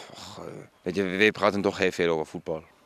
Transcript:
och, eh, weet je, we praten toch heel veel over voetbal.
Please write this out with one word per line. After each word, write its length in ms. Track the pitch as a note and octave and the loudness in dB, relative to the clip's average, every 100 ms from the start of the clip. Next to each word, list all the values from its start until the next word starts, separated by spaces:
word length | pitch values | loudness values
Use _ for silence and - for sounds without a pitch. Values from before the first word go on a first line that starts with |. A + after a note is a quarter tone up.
| - | -10
och, 260 | - F#2 G2 | -18 -16 -14
eh, 60 | E2+ E2 - _ | -14 -14 -16 _
weet 140 | - F2 | -4 -2
je, 80 | |
we 280 | F#2+ F#2 G#2+ | 0 4 4
praten 300 | - G2 G2+ | 4 2 2
toch 160 | G2 F#2+ | 0 2
heel 140 | F#2+ | 0
veel 180 | - E2+ | 2 0
over 160 | E2 D#2 | 0 -2
voetbal. 380 | F2+ E2 D#2+ - _ | -8 -8 -8 -8 _